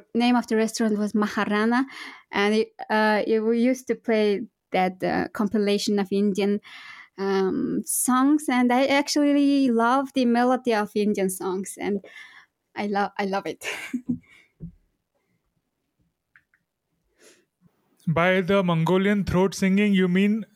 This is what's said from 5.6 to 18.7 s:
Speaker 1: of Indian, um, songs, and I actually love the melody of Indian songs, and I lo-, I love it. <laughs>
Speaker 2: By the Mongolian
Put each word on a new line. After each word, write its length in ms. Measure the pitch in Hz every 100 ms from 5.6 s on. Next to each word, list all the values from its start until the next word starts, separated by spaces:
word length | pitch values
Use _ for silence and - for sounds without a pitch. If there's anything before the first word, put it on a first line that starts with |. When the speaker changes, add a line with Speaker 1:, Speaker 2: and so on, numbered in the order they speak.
| 202 202 208 202
Speaker 1:
of 100 | 196
Indian, 500 | 202 208 185 202 208 - - - - - -
um, 640 | 196 196 190 - - - -
songs, 600 | - - 247 269 302 294
and 240 | 247 247
I 140 | 247 277
actually 840 | 277 285 - 294 285 285 277 269
love 420 | 226 233 262 269
the 100 | -
melody 500 | 247 233 247 254 254
of 160 | 220 208
Indian 360 | 214 208 202 196
songs, 460 | 190 190 185 185 -
and 240 | 185 202 - - - - - _ _
I 120 | - 208
lo-, 220 | 202 202 -
I 80 | 196
love 200 | 196 180
it. 180 | - - - -
<laughs> 120 | 247 - 247 - - _ _ 165 - _ _ _ _ _ _ _ _ _ _ _ _ _ _ _ _ _ _ _ _ _ _ _ _ - _ _ _ _ _ _ _ -
Speaker 2:
By 340 | 156 175 185
the 220 | 180 196
Mongolian 600 | 180